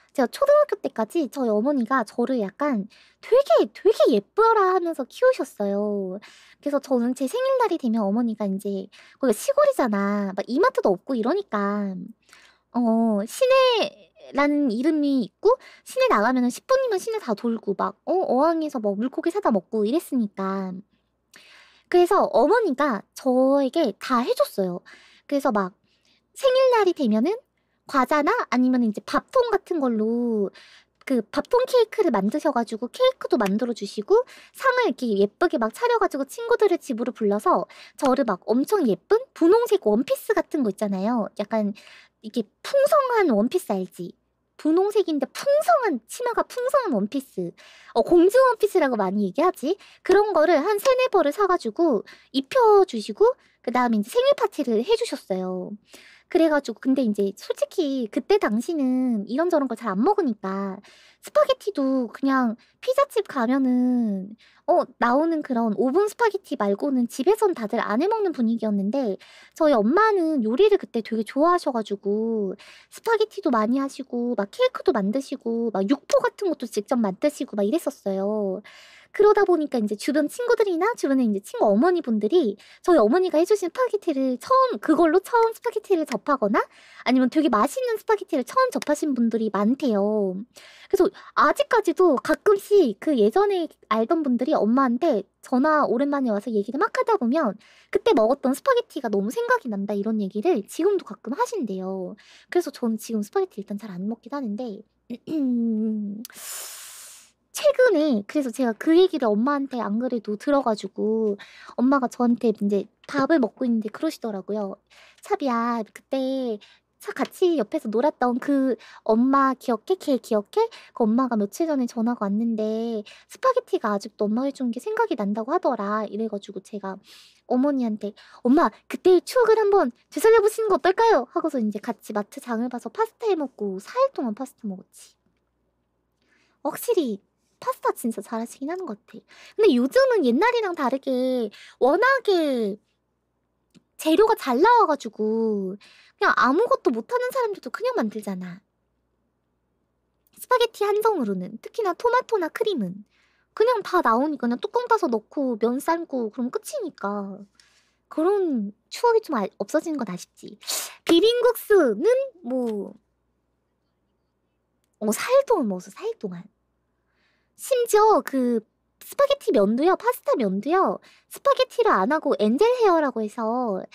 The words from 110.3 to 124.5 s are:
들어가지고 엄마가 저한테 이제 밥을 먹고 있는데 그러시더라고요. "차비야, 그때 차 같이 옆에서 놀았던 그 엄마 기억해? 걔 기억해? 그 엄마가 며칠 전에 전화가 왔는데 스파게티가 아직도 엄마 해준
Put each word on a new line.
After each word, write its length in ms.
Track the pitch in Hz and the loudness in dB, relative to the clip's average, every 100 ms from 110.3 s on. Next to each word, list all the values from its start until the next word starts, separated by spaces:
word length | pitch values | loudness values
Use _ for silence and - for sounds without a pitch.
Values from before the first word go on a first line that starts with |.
| 208 | -6
들어가지고 1040 | - 277 247 208 190 - 208 220 220 202 - - - - | 0 2 2 -2 -6 -6 -2 0 -2 -4 -10 -20 -14 -2
엄마가 320 | 254 277 240 | 2 2 0
저한테 420 | - 240 240 233 208 | 0 0 2 0 0
이제 240 | 202 202 202 _ - | 0 -2 -4 _ -8
밥을 320 | 285 277 330 | -2 2 2
먹고 240 | 233 - 254 | 0 -2 -2
있는데 220 | 226 214 | -2 -4
그러시더라고요. 880 | - 220 - 226 196 185 214 196 - _ _ - _ | -6 -6 -6 -10 -10 -8 -6 -8 -10 _ _ -20 _
"차비야, 600 | - 403 277 233 233 233 220 | -6 -4 -2 -2 -2 -4 -6
그때 640 | - _ 269 262 269 247 214 - _ _ _ | -14 _ -4 -2 -4 -4 -6 -10 _ _ _
차 140 | - | -12
같이 440 | 392 254 - 359 320 | -6 -6 0 0 2
옆에서 300 | 208 320 220 | -2 -6 -4
놀았던 500 | 214 285 - 247 240 | 0 0 0 -2 -2
그 360 | - 277 262 226 - - | 0 0 0 -2 -8 -6
엄마 500 | - 226 254 277 269 | 0 2 4 4 2
기억해? 420 | 254 - 226 - 381 | 0 -4 -4 -2 -4
걔 180 | - 254 | 0 -2
기억해? 320 | - 214 208 - 453 - - | 0 -2 -2 -2 -2 -4 -10
그 100 | - | -2
엄마가 340 | 220 233 262 226 | 2 2 0 0
며칠 280 | 202 - 330 | -2 -2 -2
전에 180 | 285 240 | -2 -4
전화가 400 | 240 226 240 196 | -2 -4 -2 -2
왔는데 800 | 208 233 220 214 220 233 220 214 - _ | -2 -2 -2 -2 -4 -4 -6 -10 -18 _
스파게티가 600 | - 523 508 - 359 220 | -2 0 0 -2 -2 -2
아직도 320 | 202 214 - 208 | -2 -4 -4 -2
엄마 180 | 220 | 0
해준 280 | 277 | -2